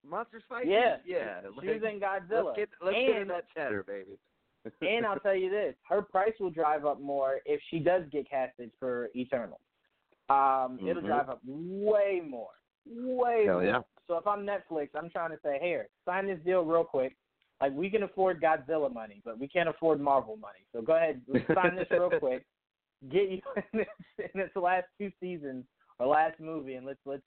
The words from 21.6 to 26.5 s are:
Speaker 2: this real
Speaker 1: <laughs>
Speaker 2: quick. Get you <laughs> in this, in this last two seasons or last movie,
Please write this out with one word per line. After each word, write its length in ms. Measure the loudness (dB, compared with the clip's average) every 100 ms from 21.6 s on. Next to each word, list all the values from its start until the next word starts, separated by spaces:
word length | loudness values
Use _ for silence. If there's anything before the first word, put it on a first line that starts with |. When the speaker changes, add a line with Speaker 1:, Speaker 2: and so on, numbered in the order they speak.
| 4 2
Speaker 2:
this 120 | 0
real 200 | 2 4
Speaker 1:
<laughs> 100 | 2
Speaker 2:
quick. 260 | 0 -2 -6 _ _ _ _ _ -2
Get 180 | 0 0
you 120 | -2 -6 -8
<laughs> 180 | -4
in 60 | -4
this, 80 | -4 -8 -18 -12
in 200 | -10 -6
this 100 | -6 0
last 300 | 2 2 -2 _
two 120 | -10 -8
seasons 440 | -10 -8 -8 -10 -14 _ _ _
or 100 | 2
last 320 | 4 2 -2
movie, 360 | -10